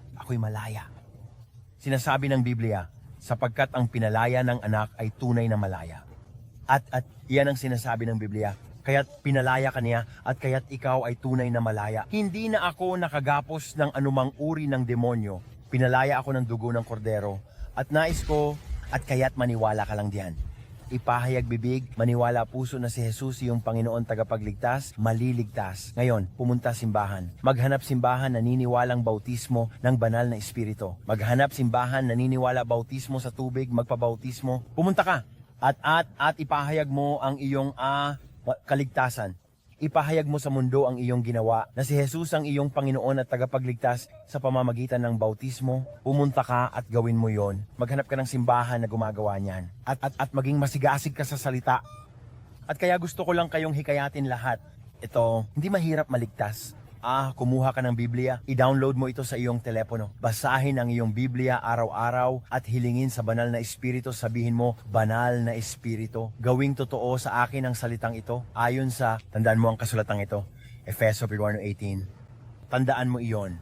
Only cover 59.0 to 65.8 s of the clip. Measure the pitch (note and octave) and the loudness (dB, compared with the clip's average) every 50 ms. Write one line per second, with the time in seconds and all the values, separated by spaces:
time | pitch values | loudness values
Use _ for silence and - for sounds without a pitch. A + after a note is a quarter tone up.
59 | C3+ B2+ A#2+ C#3 B2+ - C3+ A#2+ B2 A#2+ A#2+ A#2 A2+ B2 A2+ A2 G#2+ - A#2 A2 | 0 -2 -2 -4 -6 -4 -2 -2 0 0 0 -2 -2 -2 -2 -2 -2 -2 -4 -4
60 | G#2+ G2+ - - - A#2 A2 - - C3+ B2+ C3+ C3+ C#3+ C3+ B2+ A#2+ A#2+ A#2+ A#2+ | -4 -6 -6 -2 0 0 0 2 2 2 2 4 2 2 2 2 2 2 2 2
61 | A#2 A2 G#2 A#2 B2+ C3 A#2+ B2 B2+ B2+ B2+ - - A2+ A#2 A#2 A#2 G#2+ - G#2 | 2 0 0 0 -2 0 0 0 2 2 2 2 0 0 2 2 0 0 0 -2
62 | A#2 A#2+ A#2+ B2+ B2+ B2+ C3 B2+ - - B2 C3 B2+ A2+ A#2 B2+ A#2+ A#2+ A#2+ B2+ | -2 0 2 2 2 0 0 -2 -4 -4 -4 -4 -2 -2 -2 0 0 2 2 2
63 | C3+ C3 - B2 A2+ A2 A2+ A#2 A#2 A#2+ A#2+ A#2 A#2 G#2+ - - - B2+ B2 B2+ | 0 0 -2 -2 -2 0 0 2 2 0 0 -2 -2 -6 -8 -6 -4 -4 -2 -2
64 | A#2+ C3 B2 - - A2+ A2+ A#2+ A#2 A#2+ A#2 A#2 A#2+ A#2+ A2+ - - G#2+ G2+ A2+ | -4 -6 -6 -4 -4 -2 -2 0 0 2 2 2 2 2 0 -2 -6 0 2 2
65 | A2 G#2+ A2 A#2 B2 B2 B2 A#2+ A#2 A#2 A#2 A2+ G#2+ - - - | 2 4 2 2 2 2 2 2 0 0 -2 -4 -6 -8 -10 -8